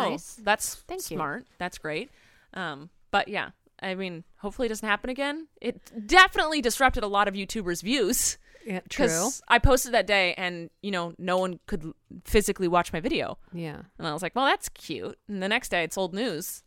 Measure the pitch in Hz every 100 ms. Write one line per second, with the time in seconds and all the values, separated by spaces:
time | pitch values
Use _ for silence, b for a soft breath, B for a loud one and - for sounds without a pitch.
0 | 214 220 - - 208 - - - - 370
1 | - 156 147 160 - _ 180 - 156 156
2 | 269 b b b b - 170 139 160 _
3 | _ 202 - 196 - - _ _ 190 185
4 | 190 165 - _ 208 - 233 214 220 208
5 | 254 254 277 311 320 _ 240 - - 226
6 | 208 359 381 381 311 302 226 - 262 254
7 | 214 202 208 196 190 226 180 170 190 285
8 | 196 254 - - b b 226 185 - -
9 | 247 165 220 - - 233 - 254 240 226
10 | 190 202 180 - 180 175 170 _ 202 185
11 | 170 - 180 185 185 - - 185 156 -
12 | _ 180 - 220 202 196 180 175 - 170
13 | 185 - - - - 175 165 - - -
14 | 165 151 175 240 277 403 - - - 123
15 | 95 - - 202 190 233 - 175 160 196
16 | 185 190 247 156 - -